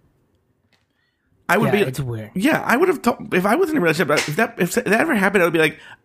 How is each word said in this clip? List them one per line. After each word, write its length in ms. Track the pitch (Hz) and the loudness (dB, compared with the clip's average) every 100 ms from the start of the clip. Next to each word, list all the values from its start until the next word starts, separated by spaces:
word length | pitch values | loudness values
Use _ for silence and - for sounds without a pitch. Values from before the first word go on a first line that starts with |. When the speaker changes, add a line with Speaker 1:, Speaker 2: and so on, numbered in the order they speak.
| _ _ _ _ _ _ _ _ _ _ _ _ _ _ - | _ _ _ _ _ _ _ _ _ _ _ _ _ _ -2
Speaker 1:
I 100 | 180 | 0
would 100 | 226 | 2
Speaker 2:
Yeah, 40 | |
Speaker 1:
be, 160 | 196 160 | 2 0
Speaker 2:
it's 140 | 131 | -4
weird. 300 | 131 113 107 - | -8 -8 -10 -2
Speaker 1:
yeah, 260 | 226 294 - | 0 0 0
I 100 | 233 | 2
would 140 | 359 | 2
have 120 | 294 | 0
to-, 240 | - - - | -2 -2 -2
if 140 | 180 190 | -2 0
I 100 | 247 | 0
was 140 | 370 | 0
in 80 | 311 | 0
a 20 | |
relationship, 480 | 170 160 170 151 - | 0 0 0 0 -2
if 80 | 151 | -2
that, 200 | 226 - | -4 -2
if 140 | 180 | -4
that 140 | - - | -2 0
ever 280 | 214 311 247 | 0 2 0
happened, 280 | 190 196 | 2 2
I 20 | 175 | 2
would 80 | |
be 60 | 165 | 2
like, 200 | 156 151 - - | 0 -2 -18 -8